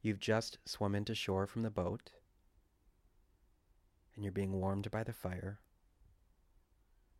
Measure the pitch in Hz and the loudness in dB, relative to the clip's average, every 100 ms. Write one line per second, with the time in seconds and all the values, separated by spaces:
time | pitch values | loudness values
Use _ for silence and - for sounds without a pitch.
0 | 110 98 - 110 - - - - 101 101 | 0 0 4 2 2 -10 -12 0 2 2
1 | 104 107 - 95 101 117 113 107 87 104 | 0 -2 0 2 2 0 -2 0 0 -2
2 | - - _ _ _ _ _ _ - _ | -8 -20 _ _ _ _ _ _ -20 _
3 | _ _ _ _ _ _ _ _ _ _ | _ _ _ _ _ _ _ _ _ _
4 | _ 107 101 98 98 95 95 98 101 110 | _ -6 -2 0 0 2 2 0 -2 -2
5 | 113 - 92 90 95 104 _ _ _ _ | -4 -4 -4 -4 -6 -10 _ _ _ _
6 | - - _ _ _ _ _ _ _ _ | -20 -20 _ _ _ _ _ _ _ _
7 | _ | _